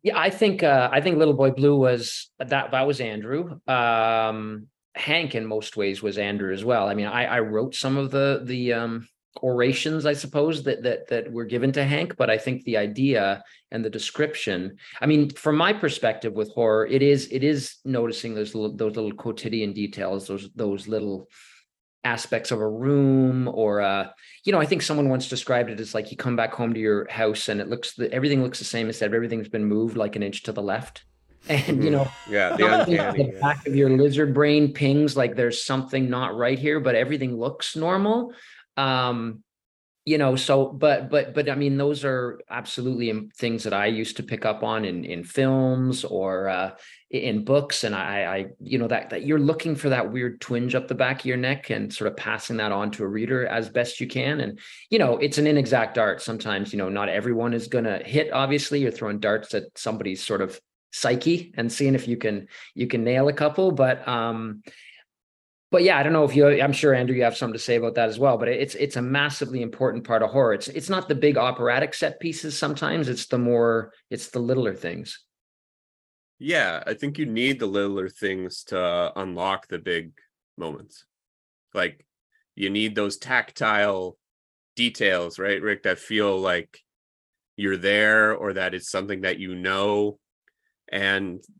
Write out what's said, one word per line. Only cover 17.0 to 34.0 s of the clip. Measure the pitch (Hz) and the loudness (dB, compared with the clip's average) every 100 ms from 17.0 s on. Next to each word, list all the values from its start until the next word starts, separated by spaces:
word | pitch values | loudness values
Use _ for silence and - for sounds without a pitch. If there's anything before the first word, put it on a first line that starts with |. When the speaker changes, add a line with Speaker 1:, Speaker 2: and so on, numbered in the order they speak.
Speaker 1:
is, | 143 139 131 | 6 4 2
it | 131 | -2
is | 143 147 131 - 135 | 0 0 -4 -10 -4
noticing | 127 117 117 117 | -2 0 -4 -6
those | 110 107 | -6 -4
little, | 113 107 104 | -4 -6 -2
those | 110 110 | -4 -2
little | 107 | -6
quotidian | 101 120 - - 113 104 | -6 -8 -8 -4 -2 -2
details, | 101 101 101 95 98 - | -4 -6 -4 -4 -4 -6
those, | 98 98 | -10 -10
those | - 107 101 98 | -6 -4 -4 -4
little | 110 104 95 - - - - _ _ _ _ | -4 -4 -8 -12 -20 -20 -20 _ _ _ _
aspects | 120 117 - 117 - | -4 -2 -2 -4 -2
of | 113 | -2
a | 107 | -2
room | 110 131 143 135 135 131 127 127 | 0 2 4 6 6 4 2 -2
or, | - 110 104 | 0 2 2
uh, | 98 98 95 - - - | 2 0 -4 -10 -20 -6
you | - | 0
know, | 190 | 2
I | 151 | 2
think | 175 | 0
someone | - 151 139 | 0 2 2
once | 131 131 | 0 -2
described | 127 - 123 113 | -6 0 0 0
it | 107 | -4
as, | 110 | -6
like, | 110 104 | -6 -8
you | - | -6
come | 127 120 | -2 0
back | 113 | -2
home | - 117 | -2 -2
to | 113 | 0
your | 107 104 - | 2 2 0
house | 107 110 107 - | 0 0 0 -2
and | 107 | -4
it | 98 | -4
looks, | 117 - | -6 -8
the, | - 120 | -4 -2
everything | 127 143 139 | 0 2 2
looks | 127 127 | 2 -2
the | - | -6
same, | 117 110 | -4 -4
instead | 110 104 | -2 0
everything's | 107 117 113 107 | 0 0 -4 -4
been | 113 | -2
moved, | 107 107 113 113 | 0 2 0 -2
like, | 104 107 | -4 -2
an | |
inch | 101 98 | -6 -6
to | - | -8
the | 107 | -6
left. | 101 107 131 - _ | -4 -4 -6 -18 _
<laughs> | _ _ _ - | _ _ _ -2
And, | 147 139 139 | -2 0 0
you | 151 | 2
know, | 143 | 2
Speaker 2:
Mm-hmm. | 135 - - | 0 -4 -4
Yeah, | 101 92 - | 0 2 2
the | - | 4
Speaker 1:
something | 370 208 | 4 4
Speaker 2:
uncanny, | 170 - - | 2 2 0
Speaker 1:
the | 131 | -2
Speaker 2:
yeah. | - | 0
Speaker 1:
back | 143 147 143 | -2 0 0
of | |
your | 139 135 | 4 6
lizard | 131 | 6